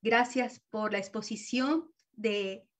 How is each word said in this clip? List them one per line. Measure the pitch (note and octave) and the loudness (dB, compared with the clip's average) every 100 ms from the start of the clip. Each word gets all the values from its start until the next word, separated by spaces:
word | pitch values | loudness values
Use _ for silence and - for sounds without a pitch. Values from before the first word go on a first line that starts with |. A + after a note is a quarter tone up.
Gracias | A3 A#3 B3 B3+ A#3+ - _ | 4 4 4 2 -2 -6 _
por | A3 G#3+ | -4 -2
la | G3+ | -2
exposición | F#3+ A3 G#3 G#3+ - B3 C4 D#4+ D#4+ _ _ | -4 -8 -6 -8 -4 0 2 0 -2 _ _
de | - G#3+ G#3 G3 F#3+ _ _ | -4 -2 0 -2 -6 _ _